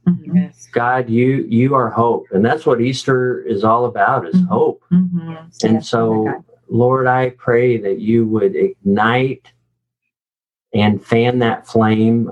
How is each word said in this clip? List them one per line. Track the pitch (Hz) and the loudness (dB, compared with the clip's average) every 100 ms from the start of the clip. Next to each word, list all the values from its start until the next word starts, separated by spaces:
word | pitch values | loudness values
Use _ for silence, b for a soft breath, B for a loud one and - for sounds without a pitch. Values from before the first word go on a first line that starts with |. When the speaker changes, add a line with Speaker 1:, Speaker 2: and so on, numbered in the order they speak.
| - | -2
Speaker 1:
Mm-hmm. | 175 147 175 | -2 -2 -2
Speaker 2:
Yes. | 180 - - | -2 -8 -8
Speaker 3:
God, | 127 120 127 117 | -4 0 -2 0
you, | 117 127 135 - | 0 2 0 0
you | 117 131 | 0 2
are | 135 117 | 2 0
hope. | 113 117 101 - | -2 -2 -2 -2
And | 95 | 0
that's | 113 156 | 0 0
what | 156 120 | 0 0
Easter | 123 127 - 127 127 123 | 0 -2 -2 0 0 -4
is | - 104 | -4 -2
all | 110 117 | 0 0
about, | 120 110 104 131 85 | 0 0 0 0 0
is | 185 | 0
Speaker 1:
Mm-hmm. | 180 | 0
Speaker 3:
hope. | - 156 - - | 0 -2 -4 -2
Speaker 1:
Mm-hmm. | 180 180 175 165 | 0 0 -4 -8
Speaker 2:
Yes. | 160 - - | -14 -18 -4
Speaker 3:
And | 110 | 0
Speaker 1:
Yes, | 110 - | 0 0
Speaker 3:
so, | 117 113 110 | -2 0 0
Speaker 1:
Father | 110 - | -2 -6
God. | - _ - | -14 _ -4
Speaker 3:
Lord, | 117 123 131 127 | 0 2 2 0
I | 127 127 | 0 -2
pray | 127 - 117 123 117 | -4 0 2 2 0
that | 101 95 | -2 -4
you | 107 117 113 | 0 0 2
would | 107 98 76 | 0 -2 0
ignite | 95 - 98 101 110 123 131 131 _ _ _ _ _ _ _ _ _ _ _ _ _ | -2 -2 -2 0 2 0 -2 -6 _ _ _ _ _ _ _ _ _ _ _ _ _
and | 110 104 101 | 0 0 0
fan | - 117 120 123 | 0 0 2 2
that | 120 113 - | 0 -2 -2
flame | 113 107 110 110 117 110 | 0 2 2 2 2 -2